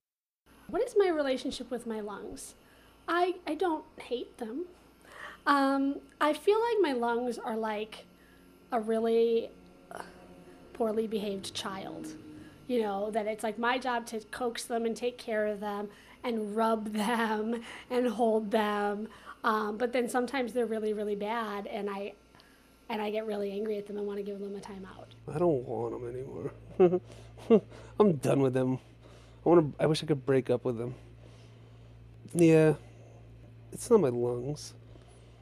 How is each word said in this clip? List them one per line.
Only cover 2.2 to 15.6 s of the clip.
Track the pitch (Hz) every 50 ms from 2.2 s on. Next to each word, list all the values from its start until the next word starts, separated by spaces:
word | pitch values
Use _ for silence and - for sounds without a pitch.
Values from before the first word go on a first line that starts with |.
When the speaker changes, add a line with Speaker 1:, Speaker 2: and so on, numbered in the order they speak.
| 202 - 269 - - - - - - - - - - - - - -
Speaker 1:
I, | 349 339 349 359 370 359 - -
I | 302 311
don't | 302 381 349 311 302 - - - -
hate | - - 247 254 - - -
them. | - 233 214 240 311 359 - - - - - _ _ - - - - - - - - -
Um, | 311 285 277 269 269 277 277 277 277 285 - - - - -
I | 294 302
feel | 302 302 - 392 415 440
like | 466 480 453 427
my | 349 294 262
lungs | 240 233 233 233 233 254 247 226
are | - 466 - 220
like | 220 220 220 208 208 220 214 - - - - - - - - - - - - - - - -
a | 254 233
really | 214 220 226 226 226 226 226 226 233 233 226 226 - - - - - - - - - - - - - - - - - - - - - - - - - -
poorly | - - 233 220 214 226 226
behaved | 202 220 208 202 208 196 190 - - -
child. | - - 202 190 190 - - 160 160 160 - - - - - - - - - - - -
You | - 247 233 214
know, | 208 196 196 208 214
that | 208 226 202
it's, | 220 220 214 233
like, | 220 208 226
my | 233 240 262
job | 262 254 254 240 233 226
to | - 233 214 - -
coax | - - 254 233 233 - -
them | - 240 233 233
and | 226 220
take | - 247 240 247
care | - - 240 220 214 214
of | 214 208
them | 202